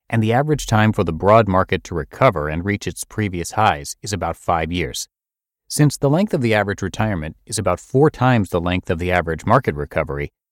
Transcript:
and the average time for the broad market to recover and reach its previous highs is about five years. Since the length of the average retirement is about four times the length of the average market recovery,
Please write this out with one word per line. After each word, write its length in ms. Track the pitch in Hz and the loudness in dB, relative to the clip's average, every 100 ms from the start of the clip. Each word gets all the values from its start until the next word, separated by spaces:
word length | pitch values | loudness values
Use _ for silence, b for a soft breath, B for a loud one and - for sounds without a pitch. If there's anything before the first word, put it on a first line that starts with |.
| - | -4
and 140 | 117 | 0
the 100 | 110 | 2
average 320 | 120 151 147 | 2 0 -2
time 280 | - 110 107 | 0 2 2
for 120 | 107 | 2
the 80 | 87 | -2
broad 340 | 80 92 110 101 | 0 6 6 6
market 380 | 92 92 92 | 2 2 -2
to 100 | - | -4
recover 540 | 85 71 - 135 87 73 | -8 -6 2 2 2 -4
and 160 | 78 | -4
reach 220 | 95 101 - | -2 -4 -6
its 180 | - | -10
previous 460 | - - 104 90 82 | -10 -6 -4 -4 -4
highs 460 | - 107 76 71 - | 0 2 2 -6 -12
is 120 | 98 | -8
about 220 | 98 82 82 | -4 -4 -6
five 360 | - 85 80 | -2 -2 0
years. 360 | 87 69 - - _ _ _ _ _ - | -4 -4 -8 -12 _ _ _ _ _ -6
Since 280 | - 147 - | 2 2 2
the 120 | 139 | 0
length 240 | 156 208 | 0 0
of 100 | 165 | 0
the 120 | 117 | 2
average 260 | 107 101 98 | 2 0 -2
retirement 560 | 95 - 110 92 76 - | -6 -2 -2 -2 -6 -12
is 140 | - 107 | -10 -4
about 220 | 95 90 | -2 -2
four 280 | - 131 151 | 0 2 2
times 420 | - 127 120 95 | 2 2 2 2
the 100 | 87 | -2
length 280 | 87 90 - | 0 -2 -2
of 120 | 85 | -4
the 100 | 87 | 0
average 340 | 90 82 80 | 0 0 -4
market 300 | - 127 - | 2 2 2
recovery, 560 | 73 73 80 78 69 73 _ _ | -4 -4 -4 -4 -6 -8 _ _